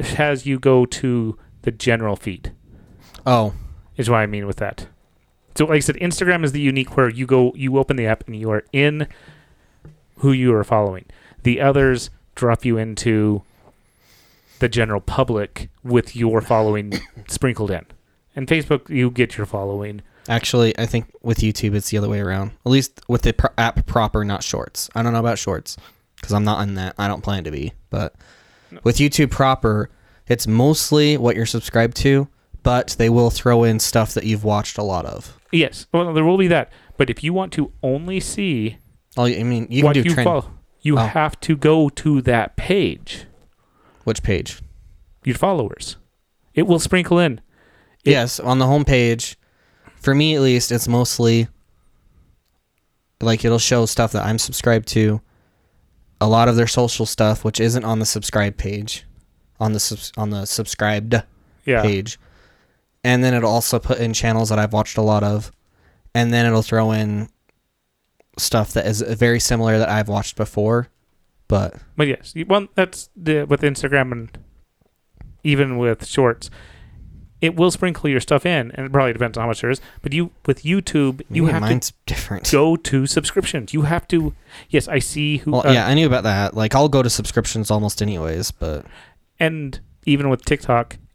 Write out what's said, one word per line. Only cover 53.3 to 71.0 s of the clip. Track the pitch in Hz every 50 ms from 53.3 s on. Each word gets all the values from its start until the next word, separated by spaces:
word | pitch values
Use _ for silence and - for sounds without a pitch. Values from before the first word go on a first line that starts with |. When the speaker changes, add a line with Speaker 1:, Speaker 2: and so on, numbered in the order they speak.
| 113 117 -
Speaker 2:
it'll | 117 117 113
show | - - 127 120 113
stuff | - - - 120 107 -
that | 104 98
I'm | 104 110 110
subscribed | - - - - - 120 117 110 107 -
to, | - 110 110 107 107 107 - _ _ _ _ _ _ _ _ _ _ _ _ _ _ _ _ _ _ -
a | 107
lot | 107 113 113 117
of | 123 113
their | 117 117
social | 117 - 131 123 113 - - 113
stuff, | - - - 110 107 107 - -
which | 110 - -
isn't | 113 117 120 127 107
on | 113 113 110
the | 110
subscribe | - - 110 104 - - 107 101 101 98
page, | - - 98 104 104 104 107 - - - - - _ _ _ _ _ _ _ _ -
on | 110 110 107
the | 104
subs-, | - - 107 - - - -
on | 113 107 104
the | 104 101 98
subscribed | - - - 107 - - - 107 104 107 104 107 113 120 113 - _ _ _ _ _ _ _ _
Speaker 1:
Yeah. | 135 127 113 104
Speaker 2:
page, | 104 101 95 101 117 - - _ _ _ _ _ _ _ _ _ _ _ _ _ _ _ _ -
and | 123 127 123 127
then | 127 123
it'll | 120 117 107
also | 113 117 - - 127
put | 113 - - 131 -
in | 117 113 110
channels | - - 113 110 113 113 107
that | 110
I've | 107 107 104 110
watched | 107 107 - -
a | 113 107
lot | 107 107 104 104
of, | 104 104 104 104 - - _ _ _ _ _ _ _ _ _ - - -
and | 117 120 117 120
then | 117 117
it'll | 117 113 110 110
throw | - 117 113 110 110
in | 110 107 107 107 104 104 110 - _ _ _ _ _ _ _ _ _ _ _ _ _ _ _ _ _ _ _ _ _ -
stuff | - - - 113 107 - -
that | 117 -
is | 107 107 104
very | 120 - 113 104 120 117 120 120
similar | - - 123 113 113 113 110
that | 107 113 80
I've | 107 107 104
watched | 104 101 101 98 - -
before, | - 107 - - 107 104 107 117 120 123 - _ _